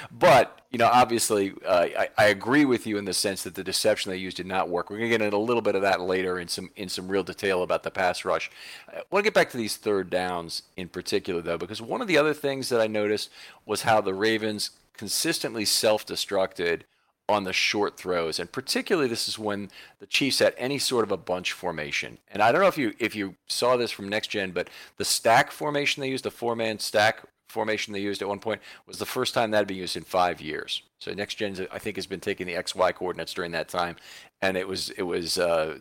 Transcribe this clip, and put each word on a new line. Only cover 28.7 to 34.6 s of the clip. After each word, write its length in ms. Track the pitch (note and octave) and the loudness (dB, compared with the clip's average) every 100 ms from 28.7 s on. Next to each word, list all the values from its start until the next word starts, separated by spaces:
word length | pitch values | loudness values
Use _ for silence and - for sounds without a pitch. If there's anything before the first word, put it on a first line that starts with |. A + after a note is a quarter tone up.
| - - | -20 -18
was 120 | F#2 | -10
the 60 | |
first 300 | G#2 C3 B2 | -6 -2 -2
time 160 | C3 A2+ | 0 2
that 80 | G#2+ | 2
had 80 | G2 | 0
been 100 | F#2+ | -4
used 180 | F2 | -8
in 100 | F2+ | -8
five 360 | D#2+ F#2 F2+ D#2+ | -4 0 0 0
years. 400 | D2+ D2 - - - _ | -6 -8 -8 -10 -10 _
So 120 | F#2+ | -10
Next 220 | F#2+ G2+ | -8 -8
Gen, 340 | - G#2 F#2 F#2 | -4 -6 -4 -8
I 80 | G2 | -8
think, 180 | A2 F#2+ | -8 -8
has 100 | E2+ | -8
been 140 | F#2 | -6
taking 260 | G2+ F#2+ F2+ | -6 -6 -4
the 100 | F2 | -6
X 180 | - | -6
Y 180 | F#2+ F2+ | 0 0
coordinates 420 | - F2+ F2 D#2+ | 2 -6 -6 -8
during 180 | - F2 | -6 -6
that 160 | E2 D#2 | -4 -4
time, 280 | F2+ E2+ E2+ - - - _ | -4 -4 -6 -16 -20 -20 _
and 160 | F#2+ | -2
it 100 | F#2 | -2